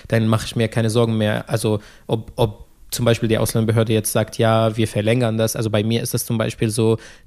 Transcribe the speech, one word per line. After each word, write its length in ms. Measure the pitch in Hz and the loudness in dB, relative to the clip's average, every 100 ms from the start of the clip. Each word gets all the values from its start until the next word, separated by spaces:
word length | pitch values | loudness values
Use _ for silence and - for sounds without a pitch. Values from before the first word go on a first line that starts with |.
| - | -2
dann 180 | 113 110 | 0 2
mache 180 | 110 - | 2 0
ich 100 | 120 | -2
mir 120 | 110 | 0
keine 220 | 117 110 | 0 0
Sorgen 280 | 117 113 110 | 2 2 2
mehr. 320 | 107 117 - | 0 -2 -2
Also 300 | 113 113 107 - - - | -2 0 -2 -4 -18 -6
ob, 240 | 113 - - | -6 -6 -2
ob 320 | 110 - - _ - | -2 -2 -20 _ -10
zum 140 | - 120 | -2 0
Beispiel 220 | 117 110 | 2 0
die 120 | 110 | 0
Ausländerbehörde 520 | 113 113 113 117 113 | 0 0 2 2 2
jetzt 200 | 110 - | 0 0
sagt, 260 | 117 107 - | -2 -2 0
„Ja, 400 | 113 113 113 110 | 2 4 2 0
wir 100 | 110 | -2
verlängern 500 | 104 107 123 117 110 | 0 0 2 0 0
das.“ 160 | 110 - | -2 -2
Also 160 | 110 | 0
bei 120 | 107 | 0
mir 200 | 110 117 | 0 -2
ist 100 | 117 | -2
es 120 | 123 - | -4 -2
zum 120 | 117 | -2
Beispiel 320 | 110 - 113 | -2 -2 -2
so, 280 | 104 113 110 - - | 2 2 0 -4 -20